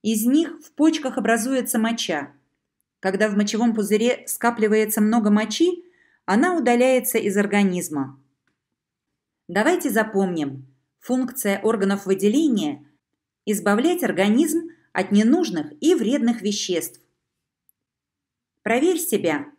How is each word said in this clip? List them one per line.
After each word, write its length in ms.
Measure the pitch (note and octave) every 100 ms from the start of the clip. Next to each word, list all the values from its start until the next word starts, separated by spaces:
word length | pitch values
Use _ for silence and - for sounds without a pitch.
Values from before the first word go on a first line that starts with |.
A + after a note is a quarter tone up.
Из 240 | G#3+ G#3+ A#3
них 340 | D4 E4 -
в 100 | -
почках 440 | - D#4+ D#4 C4 B3+
образуется 640 | A3+ A3+ A#3 C4 A#3 A3+
моча. 580 | A3+ A#3 - D#3 C#3+ _ _ _ _ _ _ _
Когда 300 | F#3+ F#3+ G#3+
в 60 | G3+
мочевом 360 | G#3 G#3+ A#3
пузыре 520 | A3 G3 G#3 A#3+ - -
скапливается 760 | - A#3 A#3 G#3+ G#3+ G#3+ G#3+
много 300 | G#3 A#3 G#3
мочи, 520 | G#3 A3 - E4+ F4+ - _ _ _ -
она 280 | G#3 F4
удаляется 640 | F4 A#3+ A#3+ B3 B3+ B3 A#3
из 220 | G3+ G3
организма. 840 | G3+ G3+ G3 F3+ F3 D3+ C3+ - _ _ _ _ _ _ _ _ _ _ _ _ -
Давайте 400 | F3+ B3 F4 D4
запомним, 760 | G#3+ A3 G3 F#3+ E3 C#3+ C3 - _ _ _
функция 600 | - B3+ B3 - G#3 G3
органов 420 | A3 G#3 G3 G3
выделения — 840 | F#3 G3 G#3 C4 D#4+ G#3+ D3+ C3+ - _ _ _ _ _ -
избавлять 560 | G3+ G3+ G#3 D4+ F4+
организм 680 | B3 - G3+ A#3 D#4+ E4 - - _
от 180 | - F#3+
ненужных 640 | G3+ A3 E4 E4 E3+ D3 -
и 120 | D4+
вредных 480 | E4+ G#3 C#4+ A#3 A#3
веществ. 580 | G#3+ G3+ - E3+ D#3+ - _ _ _ _ _ _ _ _ _ _ _ _ _ _ _ _
Проверь 360 | - A#3+ E4 E4
себя. 520 | - G#3 E3 D3 C#3+